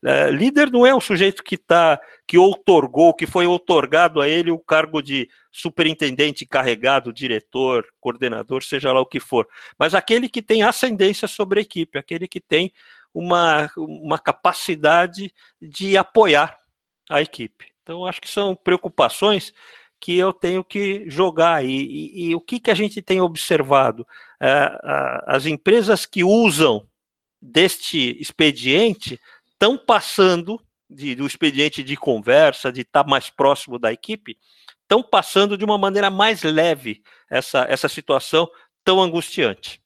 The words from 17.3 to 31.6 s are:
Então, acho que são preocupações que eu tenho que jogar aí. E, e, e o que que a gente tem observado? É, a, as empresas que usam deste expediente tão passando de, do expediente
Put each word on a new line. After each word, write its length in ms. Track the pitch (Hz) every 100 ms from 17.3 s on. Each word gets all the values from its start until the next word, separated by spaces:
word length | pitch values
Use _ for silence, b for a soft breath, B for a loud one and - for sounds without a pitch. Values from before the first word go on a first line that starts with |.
| - 113 _ - _
Então, 240 | _ 165 180
acho 160 | 180
que 80 | -
são 260 | - 202 185
preocupações 1000 | - 180 185 - 123 - 202 202 - b b b b _
que 180 | - 175
eu 160 | 185
tenho 300 | 185 175 185
que 460 | 185 202 202 196 202
jogar 460 | 139 185 160 165 165
aí. 160 | 131
E, 560 | 135 139 143 156 196 170
e, 20 |
e 60 | 165
o 60 |
que 180 | - 247
que 100 | -
a 40 | 185
gente 260 | 208 208
tem 200 | - 190
observado? 840 | 180 160 - 160 135 143 131 113 117 B B B
É, 100 | 139
a, 840 | 139 143 - - 143 135 123 - 135
as 100 | 143
empresas 600 | 151 - 226 202 208 -
que 180 | -
usam 640 | 180 214 226 147 156 107 - _ _ _ _ _
deste 760 | 131 120 180 - - 165 127 -
expediente 1000 | 156 - 156 131 123 147 226 196 - 123 b b _ _
tão 200 | 208 262
passando 840 | - 220 - - 190 175 170 226 _ _ _
de, 260 | 143 143 127
do 100 | 139
expediente 580 | - 160 135